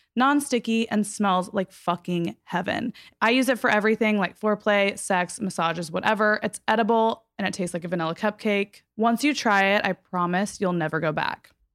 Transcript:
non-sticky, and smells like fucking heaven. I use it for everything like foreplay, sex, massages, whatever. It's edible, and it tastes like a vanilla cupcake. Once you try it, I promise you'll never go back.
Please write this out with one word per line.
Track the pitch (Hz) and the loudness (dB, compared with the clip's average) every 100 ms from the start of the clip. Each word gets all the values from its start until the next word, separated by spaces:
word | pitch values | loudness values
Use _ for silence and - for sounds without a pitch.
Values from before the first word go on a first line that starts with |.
| _ | _
non-sticky, | 233 269 294 285 240 226 226 226 | 0 2 2 0 -2 0 -2 0
and | 208 | 0
smells | 202 - 202 185 180 | -2 0 0 2 0
like | 202 185 | -4 -4
fucking | - - 170 - 175 170 - | -6 -4 -4 -2 -2 -2 -6
heaven. | - 175 185 - - - - - | -6 -4 -2 -4 -6 -10 -16 -2
I | 220 | 2
use | 254 254 | 2 2
it | 247 | 2
for | 240 | 2
everything | 214 214 220 214 208 | 2 2 2 2 0
like | 180 - | -2 -2
foreplay, | 214 208 214 202 202 - | -2 0 2 2 2 -2
sex, | - 185 175 - | -2 0 -2 -4
massages, | 190 - 165 165 160 | -6 -2 -2 -2 -6
whatever. | 180 208 214 214 214 | -2 0 2 2 0
It's | 214 - - | -4 -4 0
edible, | 220 220 226 226 226 _ - | 2 2 2 2 -2 _ -6
and | 185 | -6
it | |
tastes | 180 175 | -4 -6
like | 175 | -6
a | 170 | -4
vanilla | 175 160 | -4 -4
cupcake. | 165 214 214 220 202 202 - _ - | -2 -4 -2 -2 -2 -4 -10 _ 0
Once | 233 226 | 0 2
you | 294 | 0
try | 285 226 202 196 | 0 2 4 4
it, | 202 | 2
I | 190 | 0
promise | 180 _ 180 175 180 202 - | -4 _ -2 0 0 -2 -2
you'll | 185 | -2
never | 175 156 160 | 0 -2 -2
go | 156 | -2
back. | 156 - - _ _ _ | -2 -4 -6 _ _ _